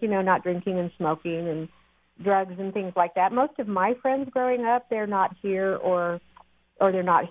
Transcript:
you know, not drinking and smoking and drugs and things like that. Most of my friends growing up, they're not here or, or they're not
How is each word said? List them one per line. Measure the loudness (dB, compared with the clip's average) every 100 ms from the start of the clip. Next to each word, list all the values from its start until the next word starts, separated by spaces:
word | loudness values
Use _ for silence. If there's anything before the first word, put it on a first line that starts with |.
you | -2
know, | 0
not | 2 2
drinking | 0 -4 -2 -2
and | -4 -4
smoking | -2 -2 -4 -6 -4
and | -6 -8 _ _ _ _ _
drugs | 0 0 0 -6
and | -6
things | -4 -4 0
like | 0
that. | 2 0
Most | 2 0 -2
of | -4
my | 0 0 0
friends | 0 -2 -2
growing | -2 0 0 2
up, | 0 0
they're | -4 -2
not | 0 0 -2
here | -4 0 0 0
or, | 0 0 0 -4 _ -20 _ _ _ 0
or | 2
they're | 2
not | 4 4 2